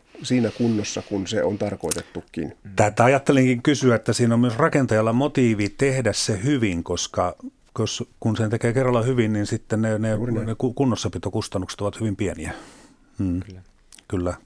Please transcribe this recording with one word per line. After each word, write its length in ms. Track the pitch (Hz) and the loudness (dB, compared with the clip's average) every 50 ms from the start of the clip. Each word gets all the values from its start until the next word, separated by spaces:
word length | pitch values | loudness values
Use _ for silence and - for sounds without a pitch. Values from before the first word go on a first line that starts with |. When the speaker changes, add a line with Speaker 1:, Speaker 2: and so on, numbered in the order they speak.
| _ _ - - | _ _ -18 -10
Speaker 1:
siinä 280 | 165 - 127 127 117 104 - - | -4 0 0 2 2 0 0 0
kunnossa, 440 | 120 117 113 104 101 - - 104 | 0 2 2 0 -2 -4 -6 -8
kun 240 | - - 104 98 95 | -6 -4 -4 -4 -2
se 160 | 98 110 104 | -2 -2 0
on 160 | - 90 104 101 | 0 0 0 -2
tarkoitettukin. 960 | 107 101 98 - - 80 80 - - - - 85 - _ - 85 80 - - _ - | -4 -4 -4 -4 -4 -4 -4 -4 -6 -10 -12 -14 -14 _ -8 -8 -8 -8 -8 _ -18
Speaker 2:
Mm. 60 | 101 98 | -6 0
Speaker 3:
Tätä 280 | 95 104 104 104 - 117 | 2 2 2 4 4 6
ajattelinkin 580 | 127 139 135 - - 143 135 131 127 127 120 | 6 6 4 4 4 4 6 6 4 2 2
kysyä, 320 | - 156 143 123 135 127 117 | 2 0 2 4 4 4 4
että 180 | 110 - - | 4 2 0
siinä 220 | 110 - 120 113 117 | 0 2 2 4 4
on 60 | 117 | 4
myös 160 | 123 123 110 | 4 2 2
rakentajalla 560 | 117 151 160 - 147 131 113 110 107 110 113 | 2 2 2 4 2 2 4 4 2 4 2
motiivi 560 | 113 123 143 147 - 143 127 117 110 101 104 101 | 2 2 0 2 2 4 4 4 4 2 0 -2
tehdä 440 | - - 135 139 131 135 123 107 | 0 0 0 0 2 2 0 0
se 280 | 95 - - - 110 90 98 | 0 0 -2 -2 -2 0 0
hyvin, 400 | 139 151 131 113 101 87 85 85 | 0 2 2 2 0 0 -2 -4
koska 520 | - 90 85 - - - - 90 90 - - - 262 _ _ _ _ | -4 -4 -4 -6 -4 -2 -2 -2 -2 -2 -6 -14 -16 _ _ _ _
kos-, 360 | - - 110 107 - - 117 _ _ - | -4 -4 -4 -4 -4 -8 -10 _ _ -4
kun 160 | - 113 110 | -2 -2 0
sen 140 | - 113 107 | 0 -2 -2
tekee 220 | 117 110 - 117 | -2 -2 -2 0
kerralla 300 | 113 135 135 127 123 117 | 0 2 0 2 2 0
hyvin, 300 | 110 127 131 120 110 107 | 0 0 0 0 0 0
niin 140 | 107 104 104 | 0 -2 -2
sitten 360 | - 117 110 - - 110 107 | -2 -4 -6 -4 -4 -2 0
ne, 160 | 110 110 107 107 | 0 0 0 0
ne, 120 | 110 110 | 0 -2
Speaker 1:
Juuri 220 | 110 104 117 123 | -2 -2 -2 -4
näin. 140 | 117 107 110 | -4 -4 -4
Speaker 3:
ne 80 | 113 110 - | -4 -4 -2
ku-, 140 | - 127 120 | -4 -4 0
kunnossapitokustannukset 1080 | - 143 127 110 - - 104 - 92 - 101 - 110 - - - 98 92 - - - | 0 0 0 0 0 -2 -6 -6 -6 -6 -4 -4 -4 -6 -4 -6 -6 -6 -6 -8 -6
ovat 200 | 101 101 - - | -6 -6 -4 -4
hyvin 160 | 110 110 98 | -4 -4 -2
pieniä. 360 | - 107 90 80 82 76 82 - - - - - - - - - _ _ _ _ - | -2 -4 -4 -4 -6 -8 -10 -10 -12 -16 -20 -20 -20 -20 -20 -20 _ _ _ _ -4
Mm. 220 | 101 92 87 92 | -2 -2 -2 -4
Speaker 2:
Kyllä. 200 | 101 104 95 90 - - _ _ _ _ - - _ - | -6 -8 -16 -20 -20 -20 _ _ _ _ -20 -20 _ -6
Speaker 3:
Kyllä, 260 | - 92 87 90 87 - - | -4 -4 -4 -4 -6 -6 -8